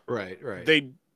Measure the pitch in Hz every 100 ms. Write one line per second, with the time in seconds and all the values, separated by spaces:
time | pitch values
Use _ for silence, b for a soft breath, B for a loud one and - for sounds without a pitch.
0 | - 117 92 92 131 92 156 156 135 135
1 | _